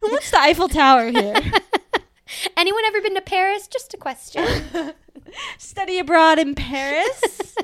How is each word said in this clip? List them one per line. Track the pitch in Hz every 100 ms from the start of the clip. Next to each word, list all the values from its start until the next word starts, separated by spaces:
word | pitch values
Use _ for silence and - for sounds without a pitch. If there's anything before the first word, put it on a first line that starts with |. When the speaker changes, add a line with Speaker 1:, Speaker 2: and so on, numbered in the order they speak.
Speaker 1:
Who | 427
wants | 508 -
the | 392
Eiffel | 285 339 359
Tower | 302 269 262 233
here? | 247 392 -
Speaker 2:
<laughs> | - 440 - 403 - 466 - _ - - - -
Anyone | 349 415 440
ever | 415
been | 415 381
to |
Paris? | 381 381 381 403 403
Just | 508 -
a | -
question. | - - - - -
Speaker 1:
<laughs> | 302 302 339 302 320 _ - - - 1077 -
Study | - - 381 370
abroad | 294 330 320 320
in | 294 285
Paris, | - 277 269 294 415 539 427 - 381 -